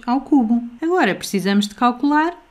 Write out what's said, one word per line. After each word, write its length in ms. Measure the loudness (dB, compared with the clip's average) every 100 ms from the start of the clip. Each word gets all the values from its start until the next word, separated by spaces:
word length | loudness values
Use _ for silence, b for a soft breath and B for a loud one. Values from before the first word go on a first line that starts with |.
| -4
ao 140 | -4
cubo. 420 | 2 2 4 0 -2 -6
Agora 340 | -2 2 2 0
precisamos 540 | -4 -2 0 0 0
de 60 | 0
calcular 680 | -2 0 0 0 0 -4 -16